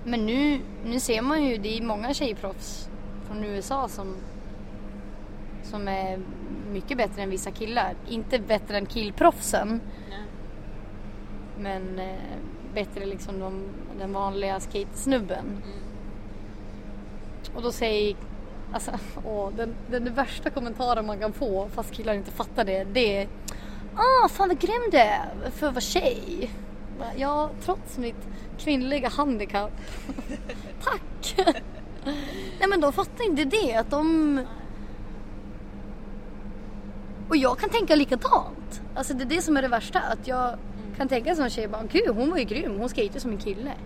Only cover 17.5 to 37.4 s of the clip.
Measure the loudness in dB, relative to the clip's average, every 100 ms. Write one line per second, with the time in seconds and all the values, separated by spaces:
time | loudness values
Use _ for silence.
17.5 | -2 -2 2 2 4 4 2 -6 -8 -8
18.5 | -8 -4 -4 -2 -6 -6 -6 -4 -2 -2
19.5 | -2 -2 -4 -2 0 0 2 0 0 -2
20.5 | -2 -4 0 2 2 2 0 -2 0 0
21.5 | 0 0 -2 -4 -4 0 0 -2 -4 -2
22.5 | 0 2 2 2 4 4 4 -2 -6 -8
23.5 | -8 -8 -8 -8 4 8 8 8 6 2
24.5 | 4 4 2 6 8 8 6 0 -4 -6
25.5 | 0 0 0 2 4 4 2 -4 -4 -4
26.5 | -6 -10 -10 -10 -8 -6 -2 0 2 0
27.5 | -2 -2 -2 -2 -4 -4 -4 -8 -8 -8
28.5 | -6 2 2 4 2 0 2 2 2 2
29.5 | 0 0 -4 -8 -8 -6 -6 -6 -6 -6
30.5 | -8 -8 -2 0 0 -4 -6 -2 4 6
31.5 | 4 0 -10 -10 -8 -4 -4 -4 -6 -6
32.5 | 2 4 6 6 4 0 0 2 4 4
33.5 | 4 4 2 2 2 4 6 6 4 0
34.5 | -6 -8 -8 -8 -6 -6 -6 -8 -10 -10
35.5 | -10 -10 -10 -8 -8 -8 -8 -8 -8 -8
36.5 | -8 -8 -8 -8 -8 -8 -8 4 6